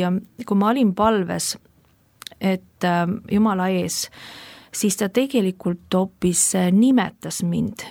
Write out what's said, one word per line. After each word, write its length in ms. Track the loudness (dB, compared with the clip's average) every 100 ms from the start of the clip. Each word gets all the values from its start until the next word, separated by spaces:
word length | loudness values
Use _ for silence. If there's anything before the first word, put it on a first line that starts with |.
| 0 -2 -6 -12 -2
kui 100 | 0
ma 140 | 2
olin 240 | 2 2 2
palves, 600 | 2 2 0 -4 -6 -8 _ _ _ _ _ -20 -20 -6
et, 420 | -2 -2 -6 -4
ähm, 360 | 0 2 0 -4 -2
Jumala 360 | 2 2 2 0
ees, 380 | 0 -2 -6 -8 -12 -20 -20 -20 -20 -14
siis 240 | -4 -2 0
ta 120 | -2
tegelikult 840 | 0 0 2 0 -2 -4 -4 -2
hoopis, 600 | 0 0 -2 0 0 0 2
äh, 160 | 2
nimetas 720 | 4 6 4 0 -6 -10 -6
mind 420 | -4 -2 -4 -6 -10